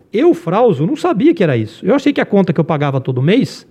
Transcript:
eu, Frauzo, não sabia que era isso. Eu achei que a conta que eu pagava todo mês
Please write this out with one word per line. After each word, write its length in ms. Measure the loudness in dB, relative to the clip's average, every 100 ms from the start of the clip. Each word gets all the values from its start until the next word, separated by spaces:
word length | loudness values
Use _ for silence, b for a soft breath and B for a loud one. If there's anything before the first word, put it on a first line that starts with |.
| _
eu, 180 | 0 2 0
Frauzo, 500 | -2 2 2 2 -2
não 100 | -2
sabia 380 | -2 0 2
que 100 | 2
era 140 | 0 0
isso. 260 | -4 -6
Eu 120 | -2 0
achei 180 | 0
que 80 | -2
a 40 | 0
conta 280 | 0 0
que 60 | 0
eu 40 |
pagava 380 | -2 -2 -2 -2
todo 180 | -2 -2
mês 460 | 2 2 0 -6 -20